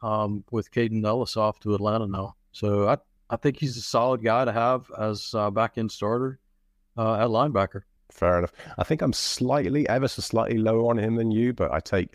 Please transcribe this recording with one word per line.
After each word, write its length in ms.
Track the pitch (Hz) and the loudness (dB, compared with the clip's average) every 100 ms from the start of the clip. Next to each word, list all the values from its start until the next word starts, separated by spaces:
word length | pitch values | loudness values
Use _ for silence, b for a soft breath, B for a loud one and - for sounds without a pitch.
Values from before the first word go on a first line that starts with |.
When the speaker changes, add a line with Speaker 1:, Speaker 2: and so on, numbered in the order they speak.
Speaker 1:
um, 420 | 113 107 104 101 - | -4 -2 -2 -4 -6
with 200 | 117 - | -6 -4
Caden 340 | 120 113 110 | -2 0 0
Ellis 320 | 107 120 117 113 | 0 0 -2 0
off 240 | 107 - | -2 -2
to 140 | 107 | -2
Atlanta 320 | 101 104 110 104 | -2 0 -2 -2
now. 300 | 98 98 - _ | -6 -8 -12 _
So 360 | - 104 101 101 | -6 -2 2 2
I, 80 | 143 _ _ - | 0 _ _ -10
I 80 | - | -4
think 200 | 147 - | -2 -2
he's 200 | 139 113 | -4 -6
a 60 | |
solid 400 | - 120 123 127 | -4 0 0 0
guy 220 | 110 117 | 2 2
to 80 | 127 | 2
have 380 | 110 120 127 - - | 0 0 0 -4 -6
as 340 | 110 104 - | -4 -4 -6
a 160 | 113 104 | -2 0
back-end 400 | 101 113 - 110 | 0 -2 -2 -6
starter, 480 | - 104 120 131 131 _ _ _ _ _ - | -4 -2 -2 -4 -8 _ _ _ _ _ -4
uh, 180 | 113 107 | -2 0
at 120 | 117 | 0
linebacker. 540 | 110 147 104 98 98 - _ _ | 2 2 0 -2 -4 -16 _ _
Speaker 2:
Fair 280 | - 87 87 | -2 2 2
enough. 140 | 87 - B B | 0 -6 B B
I 60 | |
think 180 | - 156 | 2 2
I'm 100 | 156 | 0
slightly, 760 | - - - 127 143 95 143 143 | 0 -2 -2 0 2 2 2 2
ever 180 | 120 135 | 2 0
so 160 | - | -2
slightly 360 | - 113 113 117 | -2 0 2 2
lower 320 | 110 113 117 | 2 4 4
on 80 | 117 | 2
him 180 | 110 113 | 2 2
than 160 | 113 | 2
you, 200 | 110 120 | 2 2
but 200 | 120 80 | 2 0
I 80 | 76 | -2
take, 300 | - 98 85 | -2 -2 -2